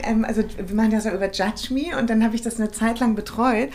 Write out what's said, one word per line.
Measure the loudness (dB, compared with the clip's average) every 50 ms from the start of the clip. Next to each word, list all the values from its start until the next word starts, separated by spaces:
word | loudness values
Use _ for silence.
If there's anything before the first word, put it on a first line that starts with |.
| 0
ähm, | 0 2 2 2
also | 2 2 0 0
wir | -2 -4 -8 -6 -2 0
machen | 2 4 4
das | 4 2 0
ja | 0 -2
über | 0 -2 -2
Judge | 0 0 -2 -2 -2 -4 -4 -4 -2
Me | -2 -2 -2 -2
und | 0 0 2
dann | 4 4 4
habe | 2 2
ich | 0 -4
das | -4 -2 -2
eine | -2 -2
Zeit | -2 0 0 0 0 2
lang | 2 2 0
betreut. | 0 -2 -6 -2 0 2 2 2 2 0 -2